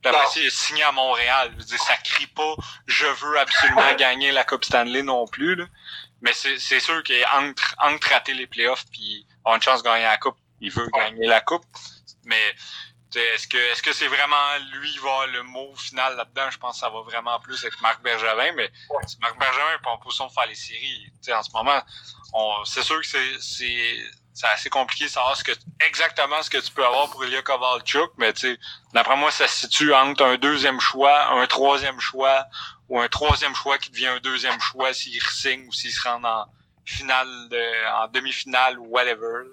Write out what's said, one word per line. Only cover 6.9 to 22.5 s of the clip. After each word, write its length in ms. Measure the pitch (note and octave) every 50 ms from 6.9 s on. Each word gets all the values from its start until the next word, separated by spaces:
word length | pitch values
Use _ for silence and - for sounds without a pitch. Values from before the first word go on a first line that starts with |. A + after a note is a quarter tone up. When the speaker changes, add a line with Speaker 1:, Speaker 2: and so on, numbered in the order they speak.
| E3 D#3+
Speaker 1:
qu'entre, 720 | D3+ - B2 B2 B2 - C3+ C#3 C#3 C#3+ C3+ - - - - -
entre 300 | C#3 D3 D3 D3 - -
rater 240 | C#3+ B2+ - -
les 140 | C3+ C3 B2+
playoffs 400 | B2 - A#2 A#2 A#2+ C3 - - _
puis 360 | - - G#2+ G#2 G#2 - _ _ _ _ _
avoir 120 | A2 A2+
une 60 | A2+
chance 200 | - C3+ C3 A#2+
de 60 | A2+ A#2+
gagner 160 | A2+ A2+ A2+
la 120 | A2+ G#2+
Coupe, 220 | G#2 - C#3 - _ _ _ _ _
il 100 | G#2+ G2+
veut 140 | - A#2+ A#2+ A#2 -
Speaker 2:
Ouais. 60 | A2 G#2+ A2
Speaker 1:
gagner 160 | A2+ A2+ A2+
la 160 | A2+ A2+ A2
Coupe. 220 | - - E3 F3 _ _ _ - - - - - _ - - _ _
Mais, 300 | A#2 A2+ A2 G#2+ G#2 G2+ - - - - - - - _ _ _ _
tu 80 | - A#2+
sais, 80 | A#2 A#2 A2+
est-ce 120 | A2 -
que, 120 | - - B2
est-ce 240 | A#2+ A#2+ A#2 -
que 100 | - D#3
c'est 140 | D3 - D#3 C#3
vraiment 480 | C3+ C#3 C#3+ D3 D3 D3 C#3+ C#3+ D3 C#3+ C#3 C3+
lui 180 | C3+ C#3 C#3+ D3+
qui 80 | D3 C#3+
va 100 | C3+ C#3
avoir 160 | C3+ C3+ C3+
le 160 | C3 B2+ B2
mot 320 | B2 B2+ B2+ B2+ C3+ C#3 C#3
final 400 | C3 - - C3+ C3 B2+ C3 C3
là-dedans ? 340 | B2 A#2 A#2 _ C3+ C3+ C3+
Je 60 | B2
pense 200 | - - B2 A#2+
que 40 | -
ça 80 | C3 A#2
va 140 | A2 A2+
vraiment 360 | A2 A#2 A#2 A#2 A2+ A#2+ A#2+ A2+
plus 220 | - - C3 A2+
avec 160 | - A2+ - -
Marc 180 | - A2+ A2+ -
Bergevin, 500 | - B2 A#2 A2 A2+ A2+ A2 A2+ B2+ D#3+
mais 180 | F3 C#3 A2 G2+ _ - - -
Speaker 2:
Ouais. 140 | D3 - -
Speaker 1:
si 120 | - - _
Marc 180 | - A#2+ A#2+ -
Bergevin 340 | C#3 C3+ B2+ C3 D3 D#3
n'est 100 | D#3+ D3
pas 80 | - B2+
en 80 | A#2 A2
position 280 | - B2+ B2+ - C3+ B2+
de 40 |
faire 140 | - - B2
les 80 | A2+ G#2+
séries, 500 | G#2 - - A2 A2+ B2+ C#3 B2+ A2+ -
tu 60 | - _ _ -
sais, 100 | B2+ A#2+
en 80 | A2+
ce 80 | A2 -
moment, 300 | - A2+ A2+ C3+ C#3+ C3+ - - - - - - - - - -
on, 320 | - A2+ A2 G#2+